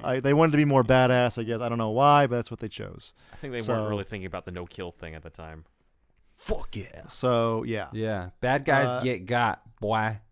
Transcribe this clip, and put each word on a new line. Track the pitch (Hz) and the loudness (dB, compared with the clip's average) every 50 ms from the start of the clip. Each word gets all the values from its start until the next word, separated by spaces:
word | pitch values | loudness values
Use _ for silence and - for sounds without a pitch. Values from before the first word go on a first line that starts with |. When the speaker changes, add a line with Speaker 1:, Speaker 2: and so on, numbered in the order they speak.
| - | -2
Speaker 1:
I, | - 127 131 | -2 -2 0
they | 127 139 143 | 2 2 4
wanted | 151 160 160 147 | 6 6 6 6
to | 147 | 4
be | 151 | 4
more | 143 139 135 123 | 6 6 4 6
badass, | 110 131 127 127 123 127 123 123 120 - | 6 6 6 6 6 6 4 4 2 0
I | - 113 | -2 -4
guess. | 107 117 110 | -4 -4 -4
I | 120 120 | -2 -4
don't | 117 117 | -2 -2
know | 113 110 | -2 0
why, | 107 120 139 143 147 147 143 127 | 2 4 6 6 8 6 6 4
but | 120 | 2
that's | 120 113 - | -2 -4 -4
what | 117 - | -8 -10
they | - 110 | -10 -10
chose. | - - 107 98 87 - - - _ _ _ _ - | -10 -10 -12 -12 -14 -16 -18 -20 _ _ _ _ -20
Speaker 2:
I | - | -16
think | - 139 123 | -12 -8 -6
they | 120 | -6
Speaker 1:
So | 113 110 123 | -2 0 0
Speaker 2:
weren't | 113 107 107 | 0 0 0
really | 107 101 98 | -2 -4 -4
thinking | - - 101 92 | -6 -8 -10 -8
about | 95 82 92 - | -8 -8 -8 -10
the | - 90 | -8 -10
no-kill | 87 87 85 - - 95 87 85 | -10 -10 -10 -10 -10 -10 -10 -10
thing | _ - 82 80 | _ -14 -14 -14
at | 78 78 | -14 -16
the | 82 | -18
time. | - - 82 80 80 80 80 _ _ _ _ _ _ _ _ _ _ _ _ _ _ _ | -18 -16 -16 -16 -16 -18 -20 _ _ _ _ _ _ _ _ _ _ _ _ _ _ _
Speaker 3:
Fuck | - - 220 - - - - | -6 -6 -4 -4 -4 -8 -10
yeah. | 113 92 - - 76 - - | -12 -12 -12 -16 -18 -18 -16
Speaker 1:
So, | - - - 127 123 117 113 113 113 110 120 | -12 -4 0 2 2 2 2 0 0 -2 -4
yeah. | 113 113 107 98 - - | -4 -6 -6 -6 -8 -8
Speaker 3:
Yeah, | 110 110 110 107 98 90 90 - _ | -6 -4 -4 -4 -4 -6 -10 -12 _
bad | - 123 131 139 135 | -2 -2 -2 0 0
guys | - 143 135 139 127 | 2 2 2 2 0
Speaker 1:
Uh, | 123 127 | -2 -2
Speaker 3:
get | 127 127 123 95 92 | -2 -4 -4 -4 -4
got, | 92 120 120 120 113 - - _ - - _ | -2 0 0 2 0 0 -4 _ -20 -14 _
boy. | - 104 110 110 107 110 110 107 - _ | -4 -2 0 0 0 -2 -4 -6 -12 _